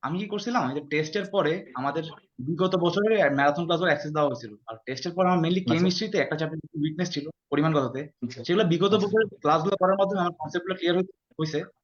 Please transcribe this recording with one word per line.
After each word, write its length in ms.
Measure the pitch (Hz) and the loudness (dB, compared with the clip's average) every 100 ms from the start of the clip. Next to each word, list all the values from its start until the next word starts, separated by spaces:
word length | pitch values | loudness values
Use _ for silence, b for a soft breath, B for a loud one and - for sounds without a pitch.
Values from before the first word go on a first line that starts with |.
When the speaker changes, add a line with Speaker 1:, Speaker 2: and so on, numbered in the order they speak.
Speaker 1:
আমি 180 | 135 170 | -6 -6
কি 60 | 208 | -6
করছিলাম, 380 | 208 220 247 | -6 -2 -2
আমি 180 | 131 139 | -2 -4
যে 60 | 147 | -4
টেস্টের 380 | 151 156 208 190 | -4 -2 -4 -2
পরে 400 | 202 151 175 - 127 | 0 0 0 -6 -6
আমাদের 280 | 135 151 160 - _ - | -4 -4 -8 -12 _ -12
বিগত 360 | 127 160 185 185 | -6 0 2 2
বছরের 560 | 170 170 208 220 151 | 2 2 2 4 4
ম্যারাথন 340 | 139 143 147 170 | 4 2 2 -2
ক্লাসের 200 | 170 175 | 0 2
অ্যাক্সেস 260 | 147 151 | 0 -2
দেওয়া 160 | 151 147 | 0 0
হয়েছিল, 280 | 123 113 104 - | 0 -12 -18 -16
আর 80 | 113 - | -14 -8
টেস্টের 260 | 131 180 | -6 -6
পরে 140 | 175 180 | 0 2
আমার 120 | 180 | 4
mainly 220 | 160 180 | 4 2
Speaker 2:
আচ্ছা। 120 | 185 | 2
Speaker 1:
কেমিস্ট্রিতে 440 | 160 185 180 214 196 | 2 2 0 -2 -2
একটা 180 | 135 151 | 0 -2
চ্যাপ্টার 240 | 160 160 156 156 | -4 -6 -10 -4
উইকনেস 360 | 151 160 180 | -4 -2 -4
ছিল 180 | 151 147 - _ | -4 -8 -14 _
পরিমাণ 240 | 143 156 | 0 2
কথাতে, 340 | 156 127 135 151 _ | 2 0 -4 -10 _
Speaker 2:
আচ্ছা। 200 | 120 - | -10 -8
Speaker 1:
সেগুলো 200 | 117 180 | -2 2
বিগত 300 | 196 165 190 | 4 4 4
Speaker 2:
আচ্ছা। 140 | 214 196 | 4 2
Speaker 1:
বছরের 300 | 214 220 202 | 2 0 0
ক্লাসগুলো 360 | 147 156 165 196 | 2 2 2 2
করার 160 | 185 190 | 2 4
মাধ্যমে 240 | 196 202 | 2 2
আমার 100 | 175 | -2
কনসেপ্টগুলো 440 | 175 151 175 175 185 | -4 -6 -6 -4 -2
ক্লিয়ার 200 | 170 175 | 2 2
হয়ে-, 180 | 185 - _ - | 0 -6 _ -6
হয়েছে। 240 | 156 156 185 _ | -4 -4 -6 _